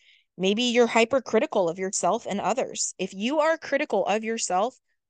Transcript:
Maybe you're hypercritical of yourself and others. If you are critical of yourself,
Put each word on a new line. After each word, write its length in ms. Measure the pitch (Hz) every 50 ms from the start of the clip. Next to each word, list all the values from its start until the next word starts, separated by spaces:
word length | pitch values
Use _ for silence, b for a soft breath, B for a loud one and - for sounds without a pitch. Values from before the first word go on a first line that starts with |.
| b b b b b b - -
Maybe 240 | 185 190 208 226 247
you're 240 | 247 226 247 233
hypercritical 840 | 226 - 226 233 226 277 254 - - - - 302 - - 214 180 165
of 80 | 170
yourself 480 | 190 190 190 - - - 175 202 240 -
and 160 | - 196 202
others. 540 | - 180 220 - - - - - - - -
If 160 | - 185 - 196
you 280 | 190 208 247 302 311
are 180 | 294 320 330 320
critical 480 | - - 285 277 302 - 233 196 -
of 160 | - 202 220 220
yourself, 520 | 220 226 226 - - 180 185 214 254 - _ _ _ _ _ _